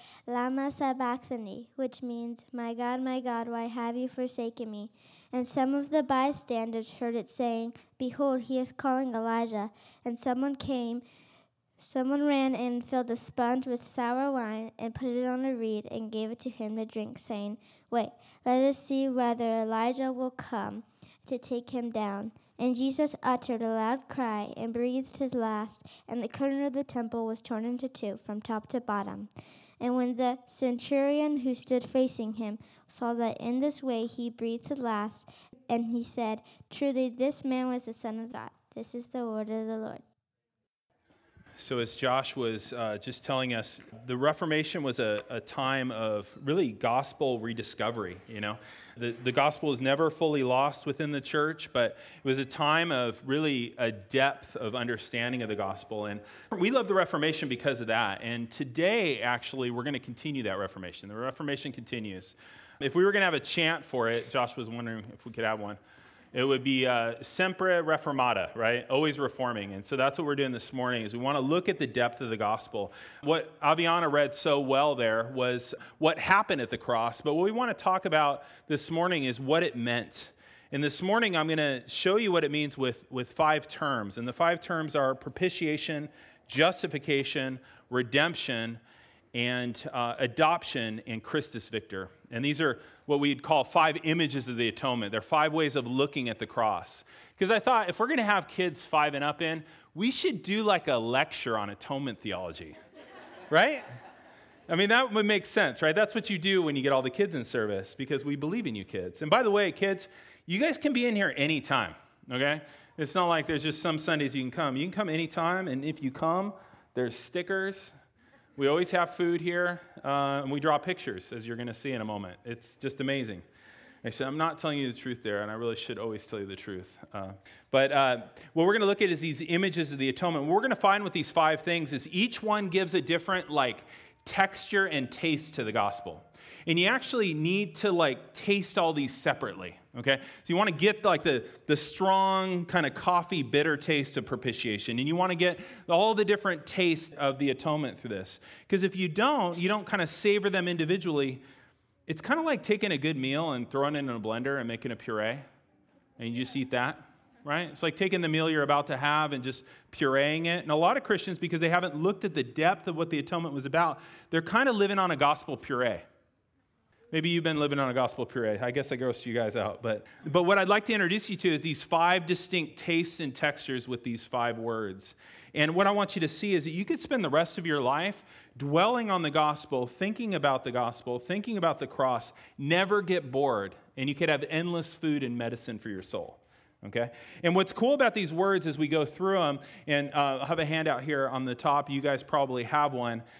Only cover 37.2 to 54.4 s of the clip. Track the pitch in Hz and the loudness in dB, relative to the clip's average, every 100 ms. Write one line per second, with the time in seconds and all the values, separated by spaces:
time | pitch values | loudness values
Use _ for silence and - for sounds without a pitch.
37.2 | 269 285 269 254 254 247 233 226 226 220 | -2 -2 -2 -2 -2 -4 -6 -10 -8 -8
38.2 | 226 - - - _ 226 226 240 240 254 | -10 -10 -12 -16 _ -14 -12 -12 -10 -6
39.2 | 233 214 214 220 220 220 220 - _ _ | -4 -4 -4 -4 -4 -6 -8 -12 _ _
40.2 | _ _ _ _ _ _ _ _ _ _ | _ _ _ _ _ _ _ _ _ _
41.2 | _ - - - - 123 117 - 127 131 | _ -20 -20 -12 -4 -2 -2 0 2 2
42.2 | 131 135 113 110 - 120 113 104 131 - | 0 -2 -2 -2 -6 -6 -4 -4 -8 -8
43.2 | - 131 127 113 107 - - 113 123 127 | -2 -2 0 -2 -6 -10 -16 -14 -6 0
44.2 | 147 156 165 156 156 175 135 120 110 104 | 2 2 0 0 0 -4 -2 0 0 -2
45.2 | - 117 - - 131 135 127 113 110 107 | -4 -10 -8 -4 0 0 -2 -2 -2 -2
46.2 | 101 - 139 175 135 101 117 127 139 - | -6 -8 -2 0 0 0 0 2 0 -2
47.2 | 139 117 117 117 - - 110 117 92 95 | -2 0 -4 -6 -6 -2 -2 -2 -6 -10
48.2 | - 110 104 110 - - - 120 120 117 | -12 -8 -6 -6 -12 -20 -18 -6 -6 -4
49.2 | 123 139 147 147 151 127 135 143 160 160 | 0 4 4 2 -2 0 2 4 2 2
50.2 | 160 147 127 127 143 - 147 135 151 143 | 2 2 2 2 2 -2 -6 -4 -4 -6
51.2 | - 151 151 156 - 123 113 - - - | -2 0 0 -2 -2 2 2 -2 -20 -6
52.2 | 135 135 135 - 147 160 170 131 120 113 | 0 0 -2 0 4 4 4 0 0 -4
53.2 | 135 147 156 131 117 - 117 104 - 131 | -2 0 2 0 -2 -2 -2 -2 -2 2
54.2 | 139 - | 2 0